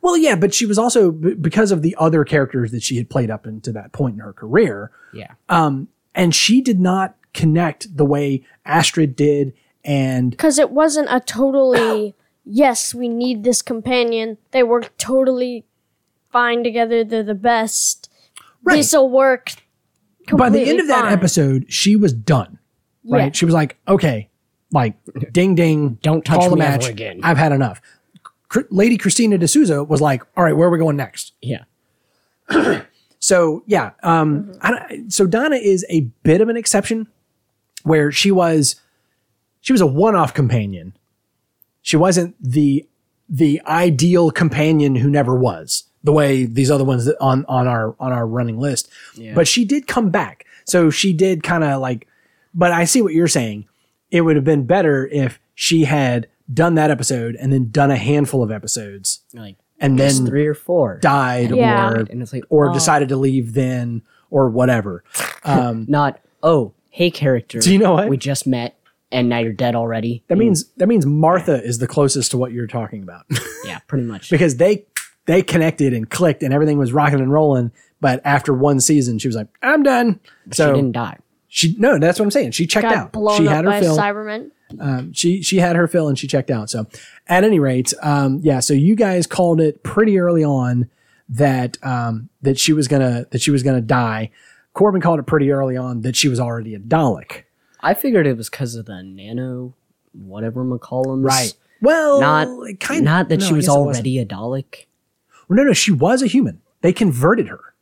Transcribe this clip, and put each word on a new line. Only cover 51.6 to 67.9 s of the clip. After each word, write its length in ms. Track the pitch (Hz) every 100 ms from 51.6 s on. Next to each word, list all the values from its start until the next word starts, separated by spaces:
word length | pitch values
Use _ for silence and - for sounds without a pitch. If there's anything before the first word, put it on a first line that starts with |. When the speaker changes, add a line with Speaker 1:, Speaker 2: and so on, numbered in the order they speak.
| 151 139
Speaker 1:
like, 300 | 131 120 - _ _ _ _ 175
but 160 | 175
I 140 | 170 170
see 160 | 262
what 100 | 208
you're 140 | 160 165
saying. 380 | 156 117 104 104 _ _ _ _
It 120 | 170
would 140 | 165 151
have 100 | 135
been 200 | 151 127
better 420 | 185 165 143 135
if 320 | 147 131 - _
she 300 | - - 165
had 440 | 147 147 135 123 120 _ -
done 220 | 123 165 165
that 140 | 151
episode 440 | 143 131 131 117 117
and 180 | 135
then 160 | 135 120
done 220 | 123 139
a 60 | 135
handful 440 | - 147 143 139
of 80 | 113
episodes 680 | 107 107 - 104 101 95 - _
Speaker 2:
Like, 220 | 120 107 98 _ _
Speaker 1:
and 180 | 139 131
Speaker 2:
just 220 | 135 135
Speaker 1:
then 80 | 123
Speaker 2:
three 180 | 135 151
or 80 |
four. 460 | 147 - 180 131 98
Speaker 1:
died 540 | 151 139 127 123 120 254
Speaker 3:
Yeah. 340 | 233 214 196
Speaker 1:
or, 60 | 113
Speaker 2:
And 200 | 110 120
it's 100 | 120
like, 100 | 131 -
Speaker 1:
or 200 | 156 143
Speaker 2:
oh. 40 |
Speaker 1:
decided 360 | 131 - 151 139
to 60 | 135
leave 380 | 135 131 117
then 500 | 113 127 127 120 117 - _ _
or 180 | 147 131
whatever. 540 | 113 127 120 101 87 _
Speaker 2:
<laughs> 40 | - - -
Speaker 1:
Um, 440 | - 139 123 113 113
Speaker 2:
Not, 300 | 147 143 - _ _
"Oh, 300 | 160 160 107 _ _
hey, 180 | - 175
character. 500 | - 143 123 - 117
Speaker 1:
Do 140 | 110
you 60 | 196
know 140 | 208